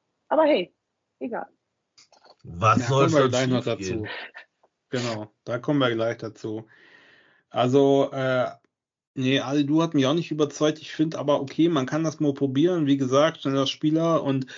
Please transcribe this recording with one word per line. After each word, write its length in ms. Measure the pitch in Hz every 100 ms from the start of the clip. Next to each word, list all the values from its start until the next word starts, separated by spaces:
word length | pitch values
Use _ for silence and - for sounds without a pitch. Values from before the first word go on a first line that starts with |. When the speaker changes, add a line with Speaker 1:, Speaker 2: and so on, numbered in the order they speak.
| _ _ _
Speaker 1:
Aber 160 | 294
hey, 300 | 302 269 175 _ _ _ _ _
egal. 280 | 262 214 - _ _ _ _ _ _ _ _ _
Speaker 2:
Was 360 | - 82 107 123
Speaker 3:
Da 80 | 123
Speaker 2:
soll 160 | 135
Speaker 3:
kommen 100 | 139
wir 80 | 151
Speaker 2:
schon 80 | 131
Speaker 3:
gleich 180 | 123 131
noch 160 | 127
Speaker 2:
schiefgehen? 400 | 117 107 95 110
Speaker 3:
dazu. 40 | 104 - - - - _ _ _ _
Genau, 420 | 127 120 110 107 _
da 160 | - 120
kommen 200 | 123 147
wir 140 | 123
gleich 240 | 113 113 110
dazu. 500 | 113 - 113 110 110 _ _ - _ _ _ _ _
Also, 600 | 107 127 139 139 139 135
äh, 360 | 135 131 127 120 - _ _ _ _ _ -
nee, 240 | 131 135
Ali 260 | 127 143 139
Du 160 | 156
hat 120 | 165
mich 120 | 151 131
auch 80 |
nicht 180 | 165 165
überzeugt. 480 | 151 147 - 156 147
Ich 140 | -
find 220 | - 156 127
aber, 260 | 139 143
okay, 280 | 139 - 165
man 160 | 156 131
kann 180 | 151
das 160 | 160 156
mal 140 | 147
probieren. 520 | 139 139 131 170 175 143
Wie 120 | 139
gesagt, 440 | 127 135 156 -
schneller 260 | 139 135 135
Spieler 560 | - 151 160 165 160
und 220 | 139 135 131